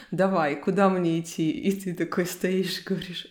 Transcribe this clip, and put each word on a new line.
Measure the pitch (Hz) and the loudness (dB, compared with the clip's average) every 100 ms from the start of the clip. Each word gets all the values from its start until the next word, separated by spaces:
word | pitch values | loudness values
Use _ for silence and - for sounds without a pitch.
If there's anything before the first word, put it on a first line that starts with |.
| - | -6
Давай, | 170 190 185 151 143 | 0 2 4 2 0
куда | - 185 196 | 0 4 4
мне | 185 170 165 | 4 2 0
идти?» | 165 - 160 | -2 -2 -2
И | - 196 | 0 0
ты | 196 190 | 0 -4
такой | 170 170 - 175 | -4 -2 -2 -2
стоишь | - 185 185 185 - | -2 0 0 0 -4
и | |
говоришь: | - 180 160 170 - | -4 -4 -6 -12 -14